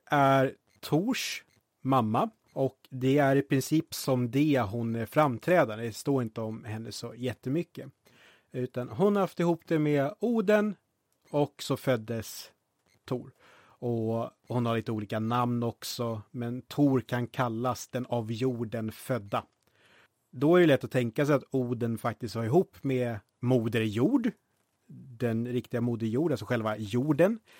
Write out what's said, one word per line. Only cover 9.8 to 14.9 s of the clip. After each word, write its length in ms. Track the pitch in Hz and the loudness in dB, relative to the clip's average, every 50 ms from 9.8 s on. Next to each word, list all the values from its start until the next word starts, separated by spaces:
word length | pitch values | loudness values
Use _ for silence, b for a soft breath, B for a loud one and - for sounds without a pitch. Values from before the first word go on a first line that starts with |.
| 151 147 147 143 139 147 - - | 2 2 2 2 2 0 -2 -4
Oden, 560 | - 240 240 226 202 202 208 214 208 214 196 _ _ _ _ _ _ _ _ _ _ _ | -2 0 0 0 2 4 4 2 2 0 -4 _ _ _ _ _ _ _ _ _ _ _
och 340 | - 147 143 - _ - - | -2 0 0 -2 _ -12 -6
så 140 | - 139 - | -4 -4 -4
föddes 760 | - 139 127 113 110 110 117 113 107 - - - - - _ _ _ _ _ _ _ _ _ _ _ | 0 0 0 0 0 -6 -8 -8 -8 -10 -12 -16 -16 -18 _ _ _ _ _ _ _ _ _ _ _
Tor. 260 | - 127 123 - 139 - b b b b b b | -6 -6 -6 -6 -10 -20 b b b b b b
Och 640 | b b b - 120 120 113 110 110 113 113 120 - _ _ _ - | b b b -4 -4 -2 -2 0 -2 -2 -2 -4 -6 _ _ _ -6
hon 180 | - 127 120 | -4 -2 0
har 100 | 117 117 | 0 0
lite 160 | 113 110 - | -2 -2 -4